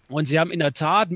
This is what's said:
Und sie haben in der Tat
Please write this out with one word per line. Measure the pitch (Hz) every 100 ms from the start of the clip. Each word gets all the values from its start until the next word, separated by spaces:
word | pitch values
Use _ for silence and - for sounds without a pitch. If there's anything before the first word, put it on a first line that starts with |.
| _
Und | 139 147
sie | 156
haben | 175
in | 170
der | 147
Tat | - 156 196 202